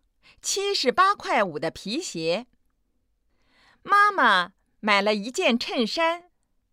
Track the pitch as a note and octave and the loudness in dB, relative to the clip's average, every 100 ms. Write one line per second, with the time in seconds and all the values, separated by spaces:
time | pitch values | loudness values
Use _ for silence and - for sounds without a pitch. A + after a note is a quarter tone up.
0 | _ _ _ _ - G4+ G4+ G4+ B3+ B3 | _ _ _ _ -6 -4 -2 -2 0 2
1 | F#4+ G4+ F#4+ C#4+ G3 D3 D#3+ - F#3+ C4 | 2 0 -2 0 0 -4 -6 -8 -8 -8
2 | F#4 E3+ D#3+ F#3 B3 _ _ _ _ _ | -8 -6 -4 -4 -6 _ _ _ _ _
3 | _ _ _ _ _ _ _ _ - G4+ | _ _ _ _ _ _ _ _ 0 4
4 | G#4 F#4+ B3 F#3+ F3+ _ _ _ G#3 G3+ | 4 4 4 4 0 _ _ _ 0 2
5 | G#3 G#3+ G#3 C4 E4+ A#3+ - F4 A3 - | 2 0 -4 -2 0 0 -2 -4 -2 0
6 | E4 E4+ F4 _ _ _ _ | 0 -2 -8 _ _ _ _